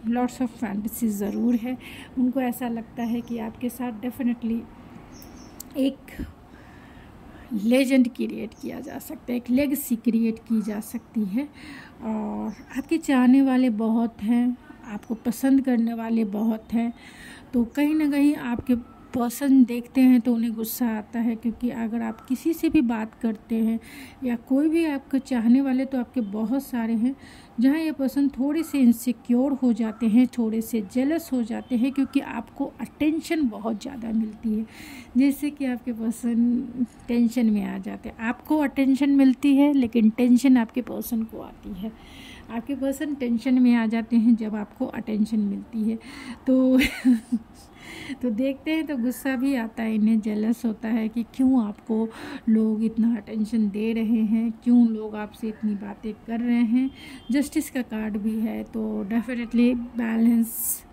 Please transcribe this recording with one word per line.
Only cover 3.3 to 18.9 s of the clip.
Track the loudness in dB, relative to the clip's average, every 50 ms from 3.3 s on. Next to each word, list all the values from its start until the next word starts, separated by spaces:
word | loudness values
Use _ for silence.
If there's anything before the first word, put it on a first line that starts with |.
| -8 -8
आपके | -8 -10 -10 -8 -8 -8
साथ | -6 -6 -8 -8 -8 -8
definitely | -10 -10 -6 -2 -2 -2 -2 -2 -4 -4 -4 -4 -6 -12 -20 -20 -20 -20 -20 -20 -20 -20 -20 -20 -20 -20 -20 -20 -20 -20 -20 -20 -20 -10 -4
एक | -2 -2 -2 -2 -4 -18 -18 -12 -12 -12 -12 -14 -20 -20 -20 -20 -20 -20 -20 -20 -20 -20 -20 -20 -20 -20 -20 -20 -20 -20 -20 -20 -20 -12 -8 -8
लेजेंड | -4 0 2 2 2 4 4 4 4 4 2
क्रिएट | 0 -6 -6 -6 -6 -8 -10 -10 -12 -12
किया | -12 -10 -10 -10
जा | -12 -12 -14 -14
सकता | -14 -14 -16 -14 -8 -6
है, | -6
एक | -6 -2 0
लेगेसी | 2 2 2 0 -2 -4 -2 -4 -4
क्रिएट | 0 2 2 4 4 2 0 -2 -4
की | -4 -2 -2 -2
जा | -2 -2 -6 -8
सकती | -8 -10 -12 -12 -12 -6 -4 -4 -4
है। | -2 -2 -4 -4 -4 -12 -20 -18 -18 -18 -18 -18 -20 -20 -12
और | -8 -6 -6 -6 -6 -6 -6 -6 -8 -8 -10 -12 -18 -10 -10 -10
आपके | -4 -2 -4 -2
चाहने | 0 2 4 4 6 6 6 6
वाले | 6 4 4 2 2 2
बहुत | 0 0 0 0 2 0 0 -2 -4 -6
हैं, | -2 0 2 2 2 0 -2 -4 -12 -20 -20 -18 -14
आपको | -12 -12 -12 -8 -8 -10
पसंद | -4 -4 -6 -4 0 2 4 4 4 4
करने | 2 2 2 0 0 -4
वाले | -6 -4 -2 0 0 0
बहुत | 0 -2 -2 0 0 -2 -2 -6 -4
हैं, | -2 -2 -2 -2 -6 -10 -20 -20 -20 -20 -20 -20 -20 -20 -16 -2
तो | 0 0 0
कहीं | 0 0 0 2 2 2
ना | 2 2 2
कहीं | 2 4 4 4 2
आपके | 0 -4 -4 -4 -4 0 0 -2 -2 -2 -12